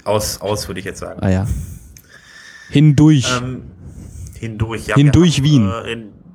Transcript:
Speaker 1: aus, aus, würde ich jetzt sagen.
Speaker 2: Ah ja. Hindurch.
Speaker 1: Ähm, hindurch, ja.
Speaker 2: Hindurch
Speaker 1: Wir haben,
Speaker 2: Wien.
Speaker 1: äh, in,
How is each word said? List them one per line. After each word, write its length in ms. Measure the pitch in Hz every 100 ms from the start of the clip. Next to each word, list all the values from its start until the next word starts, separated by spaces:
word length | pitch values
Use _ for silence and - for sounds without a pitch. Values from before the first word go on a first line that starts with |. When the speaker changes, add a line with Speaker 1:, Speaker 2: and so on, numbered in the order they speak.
Speaker 1:
aus, 360 | - 107 - -
aus, 280 | 95 104 -
würde 120 | 92
ich 60 | 92
jetzt 140 | 87
sagen. 200 | 87 87
Speaker 2:
Ah 100 | 98
ja. 160 | 92 101 - - - - - _ - _ - - - -
Hindurch. 560 | 143 151 139 151 151 120 123
Speaker 1:
Ähm, 200 | 127 123 - - - - - - - -
hindurch, 480 | 113 107 113 110 -
ja. 80 | 107
Speaker 2:
Hindurch 460 | 147 143 175 139
Speaker 1:
Wir 180 | 139 143
haben, 240 | 104 117
Speaker 2:
Wien. 20 | 113
Speaker 1:
äh, 60 |
in, 200 | 117 107 - -